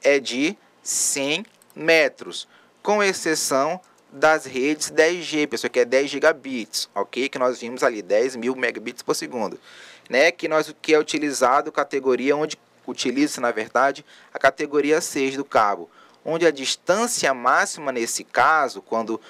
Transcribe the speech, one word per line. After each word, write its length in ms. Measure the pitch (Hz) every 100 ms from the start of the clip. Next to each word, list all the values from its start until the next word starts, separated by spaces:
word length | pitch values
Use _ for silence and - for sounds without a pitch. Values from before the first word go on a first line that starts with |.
é 180 | 135 143
de 360 | 110 123 156 208 _ _
cem 640 | - - - 143 139 165 226 _ _ -
metros, 720 | 160 165 139 - 92 - - _ _ _
com 200 | - 208
exceção 760 | 202 190 170 151 - 135 147 180 - _ _
das 360 | 139 156 156 135
redes 440 | 127 139 151 -
dez 340 | 151 160 180
G, 220 | 147 151 139
pessoal, 240 | 113 120
que 100 | 127
é 40 |
dez 260 | 120 131 143
gigabits, 760 | 139 156 151 135 123 104 - -
ok? 340 | 101 98 117 135
Que 100 | 139
nós 220 | 127 113
vimos 220 | 117 123
ali, 180 | 156 110
dez 340 | 87 107 131
mil 220 | 127 120 131
megabits 460 | 123 113 113 120
por 120 | -
segundo, 460 | - 156 123 98 - - - - - -
né? 240 | 123 165
Que 160 | 170 160
nós, 260 | 156 151 -
que 140 | -
é 40 | 151
utilizado, 720 | 156 156 147 127 123 139 151
categoria 640 | - 139 139 131 123 131
onde 240 | 147 156 - _ _ -
utiliza-se, 520 | 123 131 127 147 -
na 120 | 120
verdade, 540 | 107 110 120 139 135 - - -
a 60 | -
categoria 640 | 139 - 147 147 143 156
seis 360 | - 147 135 135
do 80 |
cabo, 460 | 135 127 104 92 82 _ - _
onde 220 | - 160 165
a 40 |
distância 840 | 143 127 - - 196 233 - 151
máxima 580 | 127 120 156 196 - 143
nesse 320 | 127 117 -
caso, 560 | - - 135 160 131 98
quando 400 | - 113 110 110 -